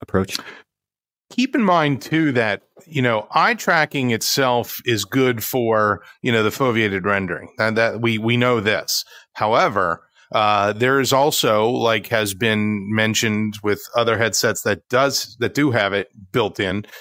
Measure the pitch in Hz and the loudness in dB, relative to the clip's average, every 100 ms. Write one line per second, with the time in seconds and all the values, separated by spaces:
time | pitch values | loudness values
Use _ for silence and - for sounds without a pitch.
0 | - 95 95 - - - - _ _ _ | -4 -2 -2 -6 -10 -20 -20 _ _ _
1 | _ _ - - 254 285 208 175 147 135 | _ _ -10 -2 -2 0 2 4 2 0
2 | - 156 156 123 113 98 _ _ - 151 | -2 0 0 2 0 -2 _ _ -10 -2
3 | 123 110 - 160 190 233 - 170 151 143 | 0 0 0 2 2 0 0 2 2 0
4 | 127 113 - - 131 120 113 - - 113 | 0 0 -2 0 2 0 -2 -6 -4 -4
5 | 101 135 127 117 - 131 117 110 104 101 | -2 0 2 0 -4 -2 0 2 2 0
6 | - - 127 117 107 - 135 113 110 98 | -6 -8 -2 2 2 2 0 2 0 0
7 | 95 101 92 85 87 - 110 110 113 113 | 0 -2 -2 -6 -8 -4 -2 0 0 0
8 | 117 110 110 120 123 120 104 98 - - | -2 -2 0 2 2 2 0 -2 -2 -6
9 | - - - - 107 120 180 101 90 85 | -8 -14 -16 -4 0 2 2 0 -2 -4
10 | _ _ - 117 107 104 101 104 123 139 | _ _ -6 0 2 2 2 0 2 2
11 | 131 131 147 - 131 107 110 123 113 113 | 2 2 2 0 2 2 2 2 0 0
12 | 90 113 107 95 113 107 104 107 98 110 | 0 -2 -2 -2 0 0 0 -4 -2 0
13 | 110 110 113 107 107 104 104 101 - 120 | 0 0 0 -2 -4 -4 -4 -4 -4 -2
14 | 113 107 113 - 120 101 113 98 - 123 | 0 0 0 0 -2 -2 -2 -4 -2 0
15 | 139 120 - - 117 - 147 117 101 98 | 0 -2 -8 -6 -4 0 0 2 0 0
16 | 95 - 98 131 107 85 98 98 104 - | -4 -10 -6 -2 -2 -2 -4 -4 -8 -16